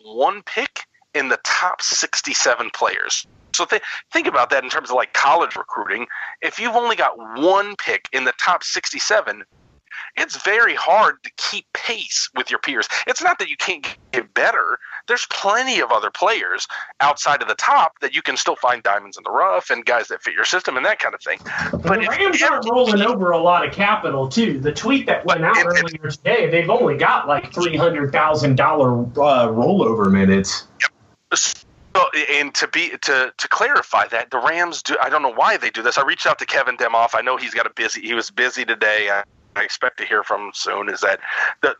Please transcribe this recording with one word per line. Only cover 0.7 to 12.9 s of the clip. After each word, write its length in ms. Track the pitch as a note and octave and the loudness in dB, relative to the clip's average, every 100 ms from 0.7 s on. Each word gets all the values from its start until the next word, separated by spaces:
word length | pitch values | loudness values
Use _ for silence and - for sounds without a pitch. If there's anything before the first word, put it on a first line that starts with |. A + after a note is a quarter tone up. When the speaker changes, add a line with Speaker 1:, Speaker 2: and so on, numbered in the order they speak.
| - - _ _ | -8 -16 _ _
Speaker 1:
in 140 | D3+ C3+ | -4 -2
the 100 | A#2 | -2
top 360 | - - F3 - | -2 0 0 -2
sixty-seven 920 | - - D#3+ - - B2+ D3+ A#2 A2+ | -2 -2 -2 -4 -4 0 0 0 -2
players. 540 | - A2 F#2+ - - - _ _ | -2 -2 -2 -2 -4 -6 _ _
So 120 | - F3 | -4 -2
th-, 160 | G#3+ - - - | -2 -4 -12 -4
think 140 | E4 D#4+ | -2 0
about 240 | C#3 B2 | 2 2
that 140 | C#3 | 2
in 60 | B2+ | 0
terms 200 | C3+ D#3 | -4 -2
of, 60 | B2+ | 0
like, 160 | A2 | 0
college 420 | - C#3+ D#3+ C#3+ | 2 4 4 2
recruiting. 520 | - - - G2+ G2+ A#2+ - - - | -4 -8 -6 -4 -4 -6 -10 -12 -8
If 180 | - - | -8 -4
you've 160 | A#3 | -2
only 220 | A3+ A#3+ G3+ | 0 0 2
got 220 | C#3+ - | 0 -2
one 580 | A2 A#2 D#3+ F#3+ G3+ G3+ | -10 0 4 4 2 -4
pick 320 | - G2+ - | -4 -4 -2
in 120 | C3 | -2
the 80 | B2+ - | 0 0
top 240 | - F3 | 0 0
sixty-seven, 800 | - - - D3 - G#3+ C#3 G#2 - _ _ _ _ - - - | -2 -6 -6 -4 0 0 0 -6 -12 _ _ _ _ -16 -10 -6
it's 260 | D#4+ - | -6 -4
very 320 | F#3 G#3+ A#3 | 0 2 2
hard 480 | C#3+ - G3 F#3+ C#3 | 2 4 4 4 2
to 80 | - - | -8 -8
keep 340 | - G#3 - | -6 -6 -8
pace 560 | - - A3+ D#3+ - - | -8 -6 -6 -4 -4 -4
with 160 | - B2 | -4 -4
your 80 | B2 | -4
peers. 300 | - B2+ G2+ | -2 -4 -2